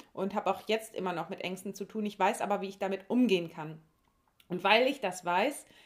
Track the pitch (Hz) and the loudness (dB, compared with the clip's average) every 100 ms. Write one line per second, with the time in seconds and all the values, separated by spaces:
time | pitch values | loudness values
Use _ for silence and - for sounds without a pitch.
0 | - - 196 208 190 190 - 220 220 - | -14 -6 -4 -2 -2 -2 -2 -4 -4 -6
1 | 185 170 175 185 175 185 202 190 196 220 | -4 -4 -6 -6 -8 -8 -10 -10 -10 -6
2 | 208 - 190 - 202 202 190 - 190 190 | -4 0 2 2 -2 -2 -4 -4 -4 -4
3 | - 240 247 185 165 - 156 160 _ _ | 0 2 4 4 0 -10 -12 -14 _ _
4 | _ _ _ _ - 175 196 220 262 269 | _ _ _ _ -8 0 6 6 6 2
5 | 190 180 180 175 247 285 - - | -4 -4 0 2 2 -2 -14 -20